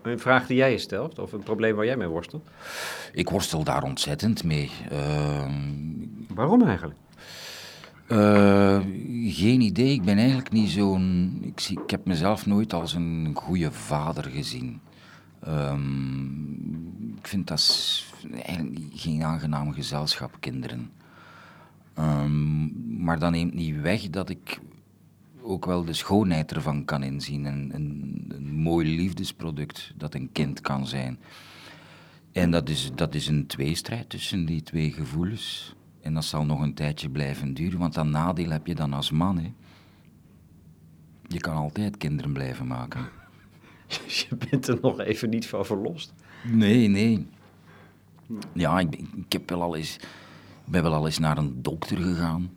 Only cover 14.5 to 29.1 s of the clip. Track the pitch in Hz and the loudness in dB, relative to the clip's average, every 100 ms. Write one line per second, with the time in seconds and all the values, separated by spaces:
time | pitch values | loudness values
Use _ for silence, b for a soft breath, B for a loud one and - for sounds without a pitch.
14.5 | 123 123 113 B B B B B - - | -6 -8 -10 B B B B B -14 -4
15.5 | 78 71 71 69 67 67 67 67 69 73 | -2 0 -2 -2 -2 -2 -4 -6 -6 -8
16.5 | 73 78 80 82 95 110 104 - 101 80 | -8 -8 -8 -10 -10 -10 -10 -6 -4 -2
17.5 | 78 - - - - - - - 60 - | 0 2 2 0 -2 -4 -12 -12 -10 -6
18.5 | 90 73 69 76 73 82 78 80 80 76 | -4 -4 -6 -10 -8 -2 0 0 0 -2
19.5 | 73 73 71 65 71 76 - 65 - - | -2 -2 -4 -4 -4 -2 -4 -6 -8 -8
20.5 | - 123 120 - B B B B B B | -6 -6 -8 -10 B B B B B B
21.5 | B B B - - 78 73 73 73 76 | B B B -14 -2 2 2 2 2 2
22.5 | 76 78 76 - - 85 82 85 85 85 | 2 0 -4 -6 -2 0 2 2 2 0
23.5 | 85 80 76 73 107 101 87 95 92 - | 0 -2 0 0 0 -2 -6 -6 -8 -10
24.5 | - - - - _ - _ - - - | -14 -14 -20 -20 _ -20 _ -20 -14 -4
25.5 | 92 87 90 82 78 - 98 104 80 78 | -2 0 0 0 -4 4 6 6 4 2
26.5 | - 73 73 69 71 67 69 69 71 71 | -2 -2 -2 -2 -2 -2 -6 -6 -4 -4
27.5 | 69 69 71 73 73 69 - - 69 71 | -4 -6 -4 -6 -6 -6 -8 -8 -10 -4
28.5 | 73 80 85 80 82 92 | 0 2 4 4 2 0